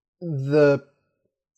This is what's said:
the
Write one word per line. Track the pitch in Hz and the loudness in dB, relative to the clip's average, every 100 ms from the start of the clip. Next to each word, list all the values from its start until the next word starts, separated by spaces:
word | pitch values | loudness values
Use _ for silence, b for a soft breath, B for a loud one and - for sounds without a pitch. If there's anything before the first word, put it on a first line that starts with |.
| _ _ | _ _
the | 170 139 135 151 147 139 - _ _ _ _ _ _ | -10 -8 -2 2 2 2 -6 _ _ _ _ _ _